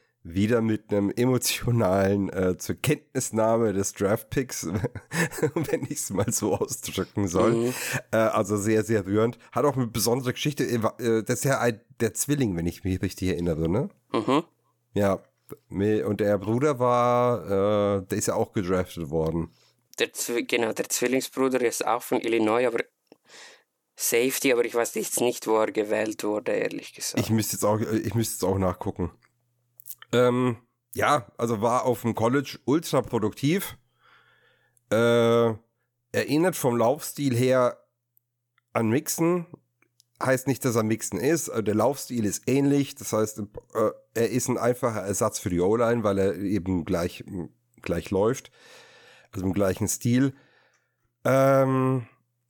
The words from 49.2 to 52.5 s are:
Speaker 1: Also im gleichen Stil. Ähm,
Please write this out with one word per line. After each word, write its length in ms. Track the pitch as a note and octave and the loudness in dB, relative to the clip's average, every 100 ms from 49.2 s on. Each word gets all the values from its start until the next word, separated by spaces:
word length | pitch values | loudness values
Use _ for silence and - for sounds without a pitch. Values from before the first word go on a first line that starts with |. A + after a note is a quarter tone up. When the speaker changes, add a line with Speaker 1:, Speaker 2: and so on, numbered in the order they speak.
| _ | _
Speaker 1:
Also 120 | G2+ F#2+ | -6 -2
im 60 | |
gleichen 360 | F#2 G2 F#2 G2+ | 0 0 0 -2
Stil. 440 | - A#2+ B2 C#3 - _ _ _ _ _ _ _ _ | -2 0 2 2 -2 _ _ _ _ _ _ _ _
Ähm, 840 | A#2+ C3+ C3+ C3+ C3+ C3 C3 C3 A#2 _ _ _ _ | 0 2 4 4 4 2 2 0 -4 _ _ _ _